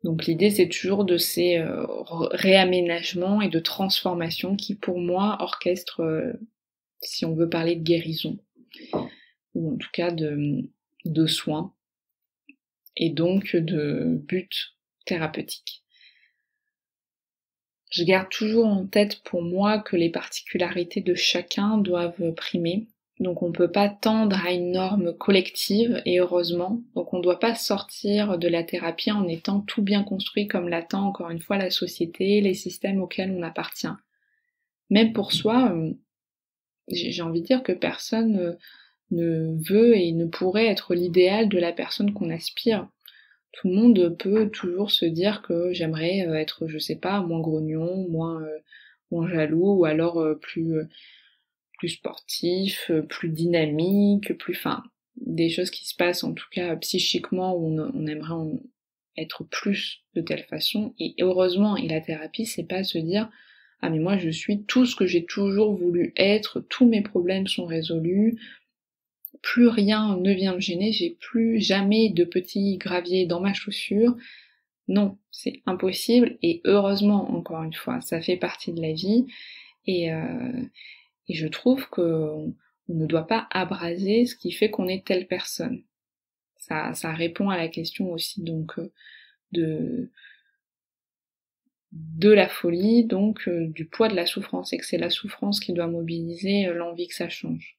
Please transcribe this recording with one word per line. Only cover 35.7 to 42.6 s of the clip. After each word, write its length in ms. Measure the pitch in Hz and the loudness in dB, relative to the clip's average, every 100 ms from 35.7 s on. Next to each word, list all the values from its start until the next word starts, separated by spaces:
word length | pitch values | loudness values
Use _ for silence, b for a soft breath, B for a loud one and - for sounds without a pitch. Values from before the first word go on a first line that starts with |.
euh, 220 | 170 160 - _ _ _ _ _ _ _ _ - | 2 -2 -6 _ _ _ _ _ _ _ _ -10
j'ai, 220 | - - | -6 -6
j'ai 100 | 175 | -6
envie 200 | 165 165 | -4 -4
de 60 | 175 | 2
dire 160 | 254 | 2
que 80 | 262 | 2
personne, 640 | 180 170 - - 220 226 202 | -2 -2 -4 -4 0 2 2
euh, 160 | 175 170 B B B B _ | 0 -4 B B B B _
ne 440 | 170 170 165 160 160 | 0 0 0 0 -4
veut 320 | 160 202 233 220 | 2 6 8 8
et 160 | 175 | 4
ne 140 | 165 170 | 0 -2
pourrait 400 | - 185 202 226 | 0 0 2 2
être 300 | 196 - 175 | 0 0 0
l'idéal 520 | 180 175 180 208 220 | 2 6 6 6 4
de 120 | 190 | 2
la 120 | 170 | 0
personne 420 | 170 - - 202 | -2 -8 -2 -2
qu'on 180 | 202 170 | 0 -4
aspire. 580 | 165 - - | -4 -8 -2